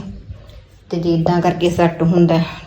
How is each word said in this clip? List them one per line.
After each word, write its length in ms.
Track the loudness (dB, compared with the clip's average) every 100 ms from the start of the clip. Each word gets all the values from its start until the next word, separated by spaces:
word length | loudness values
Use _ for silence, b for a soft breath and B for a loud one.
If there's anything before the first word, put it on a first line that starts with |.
| 2 -14 -16 b b b b -20 -10
ਤੇ 80 | -4
ਜੇ 160 | -2
ਇੱਦਾਂ 260 | 0 2 2
ਕਰਕੇ 280 | 0 0 -2
ਸੈੱਟ 340 | 2 0 2
ਹੁੰਦਾ 360 | 0 4 4 2 -2 B